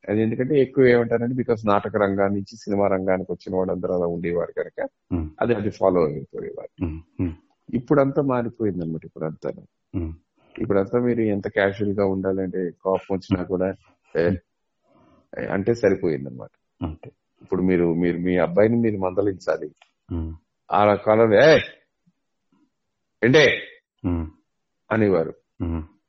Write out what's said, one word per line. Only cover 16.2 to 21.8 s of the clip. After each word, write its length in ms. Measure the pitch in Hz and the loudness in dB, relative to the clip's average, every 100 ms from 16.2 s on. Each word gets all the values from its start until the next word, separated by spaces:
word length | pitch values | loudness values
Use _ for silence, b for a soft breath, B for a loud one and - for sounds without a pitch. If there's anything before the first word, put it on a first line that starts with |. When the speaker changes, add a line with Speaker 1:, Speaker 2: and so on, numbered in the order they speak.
| 67 64 52 _ _ _ 82 | -6 -14 -18 _ _ _ -10
Speaker 2:
అంతే. 260 | 78 - _ _ _ | -10 -18 _ _ _
Speaker 1:
ఇప్పుడు 200 | - 92 | -8 -2
మీరు, 320 | 92 90 87 | 0 2 2
మీరు 240 | 82 87 85 | 0 -2 -2
మీ 200 | 90 90 | -2 0
అబ్బాయిని 400 | 80 90 110 117 | 2 2 2 2
మీరు 200 | 113 104 | 0 -2
మందలించాలి. 760 | 95 90 101 90 - 78 76 _ _ _ _ | -2 -2 -2 -4 -4 -4 -6 _ _ _ _
Speaker 2:
మ్మ్. 240 | 85 80 80 _ _ _ | -8 -8 -10 _ _ _
Speaker 1:
ఆ 240 | 90 104 101 | 2 2 2
కాలంలో, 500 | - 110 113 104 147 | 2 4 6 6 8
"ఏయ్, 160 | 139 - - | 6 2 -16